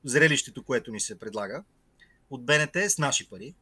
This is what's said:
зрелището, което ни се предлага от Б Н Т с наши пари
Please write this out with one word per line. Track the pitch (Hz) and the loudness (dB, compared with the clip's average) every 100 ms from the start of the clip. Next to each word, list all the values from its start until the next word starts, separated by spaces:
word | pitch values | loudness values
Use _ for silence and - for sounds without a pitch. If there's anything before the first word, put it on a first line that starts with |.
зрелището, | 117 127 156 147 - - | 2 6 6 4 -2 -10
което | - 123 113 | -2 -2 -2
ни | 107 | -8
се | - 101 | -8 -8
предлага | 110 107 101 131 202 _ _ _ _ _ _ | -8 -6 -6 -8 -12 _ _ _ _ _ _
от | 131 | -12
Б | 120 147 | 2 2
Н | 151 | 2
Т | 175 202 | -2 0
с | - | 0
наши | 143 135 - | 0 -2 -4
пари | 95 117 185 | -16 -16 -18